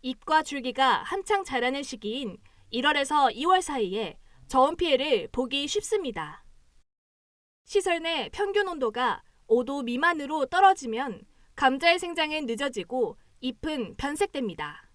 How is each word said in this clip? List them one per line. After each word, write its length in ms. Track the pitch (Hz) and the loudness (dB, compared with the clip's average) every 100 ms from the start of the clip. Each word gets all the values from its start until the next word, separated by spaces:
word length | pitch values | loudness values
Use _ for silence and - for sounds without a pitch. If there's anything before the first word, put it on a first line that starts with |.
잎과 420 | 254 254 - 311 | -8 -10 0 2
줄기가 600 | 311 277 247 247 269 196 | 2 -4 -6 2 2 2
한창 420 | - 381 392 403 | 0 -8 0 -2
자라는 380 | 370 262 247 269 | 0 -2 0 -2
시기인 560 | 277 226 202 240 262 - - _ - | -8 -8 -6 -6 -8 -10 -20 _ -8
일월에서 600 | 226 277 294 277 294 269 | -2 0 0 0 4 2
이월 280 | 214 320 370 | 2 2 2
사이에 560 | 359 277 202 196 196 - - - - | 2 -2 -2 -2 -6 -8 -20 -20 -2
저온 300 | 262 269 339 | 4 4 4
피해를 520 | 349 262 294 233 156 | 2 2 2 0 0
보기 340 | - 254 277 285 | -4 -2 -2 -2
쉽습니다. 800 | 403 415 427 311 202 156 - - - _ _ _ _ _ _ _ _ _ _ _ | -4 0 -2 -2 -6 -10 -12 -20 -20 _ _ _ _ _ _ _ _ _ _ _
시설 340 | 403 381 339 | 0 2 0
내 300 | 330 330 - | 0 -4 -4
평균 360 | - 403 403 381 | -4 0 0 0
온도가 540 | 330 240 214 294 170 - _ _ | 0 -2 0 -2 -2 -8 _ _
오 160 | 226 | 2
도 180 | 247 277 | 2 -4
미만으로 640 | 240 247 330 330 277 311 262 | -4 2 2 2 -2 -2 0
떨어지면 760 | 349 392 392 254 226 269 196 - _ _ - | 6 6 6 0 -4 -4 -6 -14 _ _ 2
감자의 420 | 277 262 339 349 | 2 4 4 4
생장은 480 | 349 339 311 311 277 | 0 -2 -2 -2 -4
늦어지고 680 | 226 285 - 175 254 233 - _ _ | -2 -4 -4 -6 -2 -2 -4 _ _
잎은 560 | 254 226 311 302 214 170 | -8 -6 -6 -4 -6 -6
변색됩니다. 920 | 277 302 392 285 233 165 147 151 - | -6 -2 -2 -2 -6 -6 -10 -10 -20